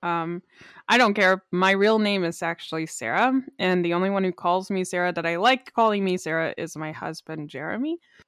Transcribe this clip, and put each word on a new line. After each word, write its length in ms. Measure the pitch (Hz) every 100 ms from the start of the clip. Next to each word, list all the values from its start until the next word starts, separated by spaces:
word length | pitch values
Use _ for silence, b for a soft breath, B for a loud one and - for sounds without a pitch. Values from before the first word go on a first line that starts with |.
Um, 400 | 175 170 165 175 b b b b -
I 120 | 233
don't 160 | 233
care. 280 | 202 190 190 -
My 180 | 175 190
real 280 | 196 208 220
name 240 | 208 196
is 200 | 170 -
actually 420 | 170 170 - 160
Sarah, 560 | 160 - 113 165 247 262 254 -
and 240 | 185 180
the 120 | 170
only 160 | 175 190
one 120 | 196
who 100 | 185
calls 380 | 175 175 185 185
me 140 | 190
Sarah 280 | 180 180 180
that 120 | 175
I 120 | 165 170
like 360 | 226 262 -
calling 320 | - 226 208
me 140 | 190 180
Sarah 360 | 160 160 160 -
is 180 | 160 156
my 160 | 156
husband, 560 | 156 160 160 - 156 147
Jeremy. 480 | 135 160 208 294 339 b b